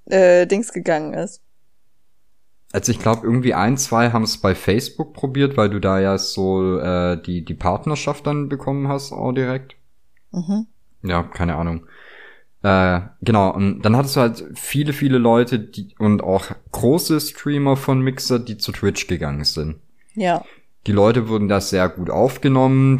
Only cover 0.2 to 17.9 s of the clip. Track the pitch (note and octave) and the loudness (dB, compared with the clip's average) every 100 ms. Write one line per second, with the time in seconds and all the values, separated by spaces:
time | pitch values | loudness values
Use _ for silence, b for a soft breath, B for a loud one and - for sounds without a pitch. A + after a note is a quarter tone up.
0.2 | F3+ F3+ F3 G3 A3+ F3+ F3 D#3 D3+ D#3+ | 8 6 4 0 -2 -6 -2 -2 -2 -6
1.2 | F#3+ - - - - - - - - - | -8 -10 -20 -20 -20 -20 -20 -20 -20 -20
2.2 | - - - - - G2+ B2 A2+ A2+ A2 | -20 -20 -20 -20 -8 -4 -2 0 0 0
3.2 | A2 B2 B2 E2+ A2 C3+ - A#2 A#2+ A2+ | 0 0 0 2 2 0 0 0 2 0
4.2 | G#2+ - G2 F2+ - A2 - - D#3 - | -2 -2 -2 0 0 -2 -2 -8 -10 -6
5.2 | C3+ C3+ C#3 B2 G#2 G2+ G2 F#2+ G2 F#2+ | -4 0 0 2 0 0 0 2 2 0
6.2 | - - F#2+ F#2+ F#2 F#2 F2+ F2+ F2+ E2+ | -2 -2 0 2 0 0 0 0 0 -2
7.2 | - F2 D#2+ D#2+ F2+ G2+ D#3 D3 D3 D3 | -4 -6 -6 -4 -2 -2 -4 -4 -4 -6
8.2 | D3 D3 C#3 C#3 C#3 C#3 C#3 C#3 C#3 - | -4 -4 -4 -6 -4 -2 -2 -4 -6 -6
9.2 | B2+ B2+ B2+ C3 C3+ - - - - - | -4 -2 -2 -4 -8 -20 -20 -20 -20 -20
10.2 | - F3+ F3 G#3 A3+ _ - - F#2+ F2 | -12 -8 -4 -4 -6 _ -20 -10 -4 -2
11.2 | E2+ - F2 D#2+ E2+ E2 B B B B | -4 -4 -2 -2 -4 -6 B B B B
12.2 | B B B - G2+ F#2+ F#2 F2+ F#2+ - | B B B -4 2 2 2 0 -4 -6
13.2 | A#2+ G#2+ F#2+ F#2+ G2 - G#2+ A#2+ C#3 D3 | 0 2 2 2 0 0 2 2 2 0
14.2 | A#2 - D2 - - C3+ D3+ C#3 C#3+ B2+ | 0 -2 -12 -14 -6 -4 -2 -2 0 2
15.2 | A#2 A#2 A#2+ A#2 G#2 G2+ F#2+ - G#2 G2+ | 4 4 2 -2 -6 -12 -14 -2 2 2
16.2 | - F#2+ - - - - A#2+ E3+ - D#3 | 2 -2 -2 -14 -12 -2 2 2 2 -2
17.2 | - - D3 C#3+ C#3 C3+ C#3 | -2 -8 -4 0 0 0 0